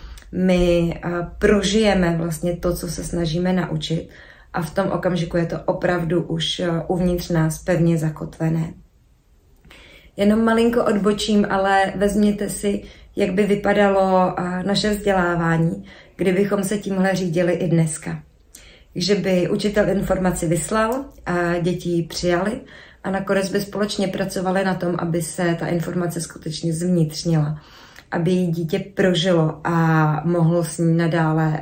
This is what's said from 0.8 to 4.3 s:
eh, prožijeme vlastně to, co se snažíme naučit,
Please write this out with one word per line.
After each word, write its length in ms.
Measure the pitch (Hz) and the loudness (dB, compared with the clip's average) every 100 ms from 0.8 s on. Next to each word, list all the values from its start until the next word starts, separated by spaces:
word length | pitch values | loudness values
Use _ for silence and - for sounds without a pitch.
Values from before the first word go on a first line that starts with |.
| 170 156 | 2 -2
eh, 60 | 170 175 175 - | -6 -4 -6 0
prožijeme 800 | 208 208 190 208 214 190 170 165 | 4 4 2 2 4 4 2 0
vlastně 380 | 170 160 175 175 | -2 -4 -4 -2
to, 200 | 180 175 | -2 -2
co 120 | 175 | -6
se 160 | - | -8
snažíme 500 | 165 170 165 170 180 | -6 -4 -2 0 0
naučit, 560 | 185 160 156 - 160 - - - | 0 0 -4 -4 -4 -6 -16 -20